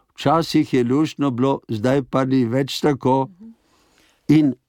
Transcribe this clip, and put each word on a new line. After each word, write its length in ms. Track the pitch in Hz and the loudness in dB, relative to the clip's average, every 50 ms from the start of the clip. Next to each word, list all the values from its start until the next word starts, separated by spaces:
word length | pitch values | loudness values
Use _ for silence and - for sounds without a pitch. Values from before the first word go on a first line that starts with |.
| _ _ _ | _ _ _
včasih 580 | - - 139 151 165 156 - - 156 151 - - | -4 0 0 2 2 0 0 0 0 0 0 0
je 80 | 131 123 | 0 0
luštno 460 | 120 127 147 160 147 - - 143 139 | 2 0 0 0 -2 -2 -4 -4 -2
bilo, 300 | 123 117 127 139 139 - - - | -2 0 0 -2 -2 -2 -6 -8
zdaj 320 | 117 107 104 127 135 143 131 - | -6 -4 -2 0 0 0 -2 -2
pa 140 | - 131 135 | -4 -2 -2
ni 160 | 131 131 131 123 113 | 0 0 0 0 0
več 300 | 120 135 143 123 - - | 0 -2 -4 -4 -6 -2
tako. 460 | - 151 143 127 - 127 131 135 131 131 180 170 214 226 - _ _ _ _ _ _ _ _ _ _ _ _ _ _ - 147 | -2 -2 -2 0 0 0 0 0 -2 -4 -10 -18 -20 -20 -20 _ _ _ _ _ _ _ _ _ _ _ _ _ _ 2 4
In 200 | 156 151 139 123 - _ | 4 4 2 0 -4 _